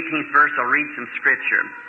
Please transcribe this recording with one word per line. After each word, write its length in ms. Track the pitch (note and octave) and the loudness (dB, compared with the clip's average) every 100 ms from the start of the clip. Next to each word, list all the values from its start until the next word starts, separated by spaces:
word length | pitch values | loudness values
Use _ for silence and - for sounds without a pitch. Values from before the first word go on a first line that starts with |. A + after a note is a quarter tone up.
eighteenth 300 | D#3+ D3+ C#3+ | 0 -4 2
verse, 180 | C#3+ D3 C3+ | 4 4 2
I'll 60 | B2 | 0
read 240 | C#3+ D3 B2 | 0 0 -6
some 120 | A#2+ | -10
scripture. 500 | - C#3 C3 - - - - | -2 2 2 2 0 -2 -8